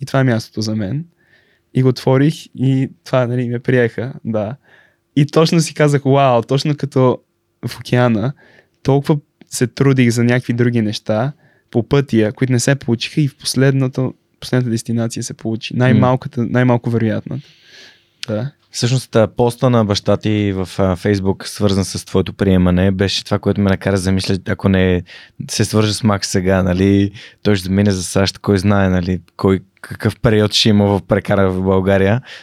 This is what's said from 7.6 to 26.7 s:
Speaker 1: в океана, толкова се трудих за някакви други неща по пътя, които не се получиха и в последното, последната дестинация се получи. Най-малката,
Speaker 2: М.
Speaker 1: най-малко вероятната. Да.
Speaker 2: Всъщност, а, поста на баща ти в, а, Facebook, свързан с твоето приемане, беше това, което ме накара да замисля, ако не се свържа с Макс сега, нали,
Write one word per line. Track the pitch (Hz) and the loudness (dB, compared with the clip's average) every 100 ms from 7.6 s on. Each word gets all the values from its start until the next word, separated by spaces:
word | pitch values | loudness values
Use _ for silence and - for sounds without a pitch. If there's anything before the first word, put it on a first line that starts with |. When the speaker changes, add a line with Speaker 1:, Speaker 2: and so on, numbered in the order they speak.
| 117 | -12
Speaker 1:
в | - | -12
океана, | - 123 123 110 117 - _ _ _ _ | -2 0 2 0 -2 -6 _ _ _ _
толкова | - 139 139 147 - _ - | 0 0 0 -2 -4 _ -16
се | - 123 | -4 -4
трудих | - 139 131 120 | 0 2 4 2
за | 113 | 2
някакви | 120 123 - | 2 0 0
други | 120 123 120 | 0 0 0
неща | 107 110 - 107 131 - _ _ _ | -2 -4 -4 -2 -2 -8 _ _ _
по | 120 - | -4 0
пътя, | 143 135 110 107 | 0 2 0 0
които | - 127 | -2 -2
не | 123 | 0
се | 143 | 0
получиха | 139 - 117 - - | 0 -2 -4 -2 -2
и | 139 | -2
в | - | -4
последното, | - - 135 135 127 131 127 - _ _ | -6 0 2 2 -2 -4 -6 -8 _ _
последната | - 127 123 | -4 -2 -2
дестинация | 113 - 117 113 113 | -4 -4 -4 -4 -6
се | 113 | -10
получи. | - 113 113 - 117 | -8 -6 -6 -6 0
Най-малката, | 127 110 127 131 - - | 2 4 2 0 -4 -6
Speaker 2:
М. | 117 | -2
Speaker 1:
най-малко | 123 127 120 120 | 0 2 2 0
вероятната. | 117 110 104 - 131 - _ _ - - _ _ _ - | -2 -2 -2 -8 -12 -12 _ _ -20 -20 _ _ _ -8
Да. | 107 135 - _ | -6 -6 -12 _
Speaker 2:
Всъщност, | - 120 131 - 117 | -4 -2 -2 0 0
а, | 107 | 0
поста | - 120 - 131 | 0 -2 0 2
на | 120 | 2
баща | 104 101 - 101 | 2 0 0 -2
ти | 107 104 101 | 0 0 0
в, | 95 90 - | -2 -4 0
а, | 95 87 | 0 0
Facebook, | 104 101 95 92 - | 0 0 0 -4 -8
свързан | - 104 98 | -4 0 0
с | 92 - | -2 -6
твоето | - 98 87 | -4 -2 -2
приемане, | - 101 92 90 90 95 | -2 2 4 4 2 2
беше | 95 98 - | 0 -2 -4
това, | - 101 | -4 -2
което | 101 98 | -2 0
ме | 98 | 0
накара | 95 95 | 0 -2
да | 98 | -2
замисля, | 90 95 - 95 - | 0 -2 -2 -4 -4
ако | 95 98 | -2 0
не | 95 92 90 87 - - - 139 | 2 2 0 -4 -16 -18 -16 -8
се | - | -4
свържа | 107 107 107 | 0 0 0
с | 101 | 0
Макс | 110 98 - | 0 0 -2
сега, | 101 92 95 | -2 2 2
нали, | 92 | 2